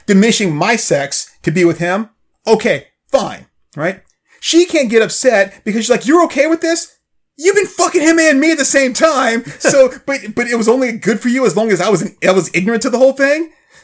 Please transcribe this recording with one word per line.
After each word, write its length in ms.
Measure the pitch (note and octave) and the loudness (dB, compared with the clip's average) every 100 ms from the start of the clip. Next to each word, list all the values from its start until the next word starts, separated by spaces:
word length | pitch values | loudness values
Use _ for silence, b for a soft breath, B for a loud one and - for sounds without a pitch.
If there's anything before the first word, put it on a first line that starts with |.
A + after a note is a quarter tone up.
| - | 0
diminishing 480 | F#3+ A3+ A3 F#3+ | 2 2 0 -2
my 220 | D3+ G3 A3+ | -2 -2 -2
sex 580 | - D3 C#3 - - _ | -2 -2 -2 -8 -10 _
to 80 | E3+ | -4
be 140 | E3 | 0
with 140 | E3+ D#3+ | 0 0
him. 320 | F3 F#3+ A3 _ _ _ A3 | -4 -4 -6 _ _ _ 0
Okay, 420 | A3 A#3 C#3+ - _ _ | 0 0 -4 -8 _ _
fine, 360 | - E3 G2 - _ _ - | -2 -2 -10 -18 _ _ -8
right? 260 | E3+ F#3+ _ _ b b | -8 -8 _ _ b b
She 260 | - E4 F4+ | 0 2 2
can't 240 | D#4 A#3 | 0 2
get 120 | A3+ | 2
upset 600 | G#3+ - B3+ G#3 G3 - | 0 0 0 0 0 -6
because 160 | G#3+ G#3+ | -6 -4
she's 80 | A3 | -2
like, 160 | A#3 A3 | -2 2
"You're 180 | E4+ | 2
okay 220 | E4 C4+ D#4 | 2 0 0
with 140 | E4 | 0
this? 340 | E4 E4 - _ _ _ _ - | -2 -4 -6 _ _ _ _ -2
You've 200 | E4+ G4+ | 0 0
been 100 | F#4+ | -2
fucking 360 | - F4 E4+ | -2 -2 2
him 160 | D#4 E4 | 2 4
and 200 | D#4+ C4+ | 2 2
me 140 | D#4 | 2
at 60 | D#4 | 0
the 60 | C4+ | 0
same 260 | C#4 C4 | 0 0
time." 520 | - D#4+ C4+ B3 A#3 - - | 0 0 2 -2 -2 -6 -4
So, 320 | C#4+ C#4 B3+ - | 2 4 2 0
<laughs> 80 | - | -8
but, 140 | C#4 A3 A#3+ | -8 -6 -6
but 100 | A#3 | -2
it 100 | A#3 | 0
was 120 | A3 | 0
only 240 | B3+ B3+ | 0 -2
good 260 | A3 F#3+ A3 | -4 -4 -2
for 80 | A#3+ | -2
you 160 | C4 A#3 | 0 0
as 100 | E3+ | 0
long 140 | A3+ | 0
as 100 | F3 | 0
I 80 | G3 | 0
was, 200 | F3+ G#3 - F3+ | -2 -4 -2 0
I 40 | |
was 220 | F#3+ E3 | 0 0
ignorant 280 | E3+ F#3+ G#3 | -2 -2 -2
to 80 | B3+ | -2
the 80 | A#3+ | 2
whole 140 | C4+ | 2
thing. 380 | C4+ C#4 D#4 E4 b b b | 2 0 0 -4 b b b